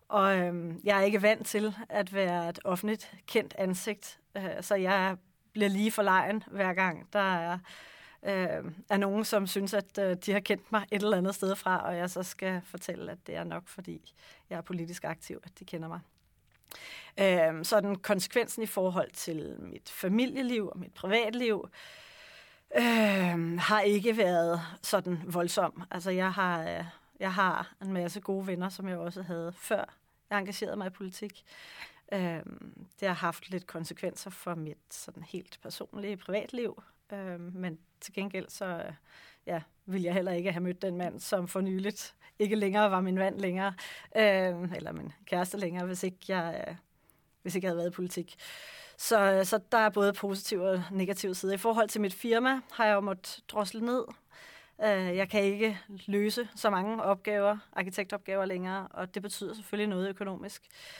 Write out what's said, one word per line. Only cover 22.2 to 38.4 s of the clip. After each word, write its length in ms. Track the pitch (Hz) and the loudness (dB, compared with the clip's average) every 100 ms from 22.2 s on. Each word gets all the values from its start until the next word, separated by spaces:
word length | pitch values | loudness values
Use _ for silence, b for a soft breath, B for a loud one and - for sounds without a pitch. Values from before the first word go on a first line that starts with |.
| B B B B _ - | B B B B _ 2
øhm, 800 | 240 226 214 196 180 170 165 175 | 4 6 6 4 4 2 0 0
har 240 | 165 214 | 2 4
ikke 360 | 202 208 220 226 | 6 4 4 4
været 440 | 185 175 170 170 165 185 | 4 4 4 2 -2 -10
sådan 400 | - 202 180 175 180 | 0 0 2 -4 -2
voldsom. 580 | 175 175 - 175 - 175 | -2 0 0 0 -2 -10
Altså, 200 | 180 185 | -6 -2
jeg 220 | 185 190 | 0 0
har, 280 | 185 185 170 | 0 0 0
øh, 240 | 165 170 170 B B - | -2 -6 -8 B B -6
jeg 140 | 190 | -2
har 400 | 185 185 170 - - | 2 2 2 -4 -8
en 120 | 196 | -4
masse 260 | 185 175 202 | -2 -4 -4
gode 280 | - 190 190 | -4 -4 -2
venner, 220 | 175 185 | -2 -4
som 180 | 190 196 | -4 -6
jeg 100 | 180 | -6
også 240 | 170 180 | -6 -8
havde, 320 | 185 170 165 | -6 -6 -6
før 400 | 180 - 202 - - _ _ - | -8 -2 -2 -2 -10 _ _ -4
jeg 100 | 202 | -2
engagerede 360 | 190 190 208 202 | -2 -4 -4 -4
mig 120 | 190 | -6
i 20 | |
politik. 540 | 185 190 185 208 - B B B B B B - | -6 -10 -8 -12 -12 B B B B B B -6
Øhm, 760 | 202 180 165 - - - - 185 _ | -2 -2 -2 -8 -14 -16 -18 -20 _
det 80 | 196 | -2
har 80 | 175 | 0
haft 340 | 180 170 - | -2 -4 -6
lidt 180 | 185 - | -8 -6
konsekvenser 640 | 165 165 165 185 - - | -8 -8 -6 -6 -6 -10
for 260 | 180 - 170 | -10 -8 -6
mit 380 | 156 151 _ | -6 -10 _
sådan 300 | - - - | -16 -14 -16
helt 360 | 160 180 - - | -12 -12 -12 -16
personlige 560 | - - - - 202 196 | -14 -12 -10 -8 -8 -6
privatliv, 640 | - 196 - 247 233 - b _ _ | -4 -4 -4 -4 -6 -6 b _ _
øhm, 380 | 202 190 175 175 180 | -10 -8 -8 -10 -8
men 240 | 180 160 _ _ | -6 -8 _ _
til 120 | - | -10
gengæld 360 | - 196 190 | -6 -4 -6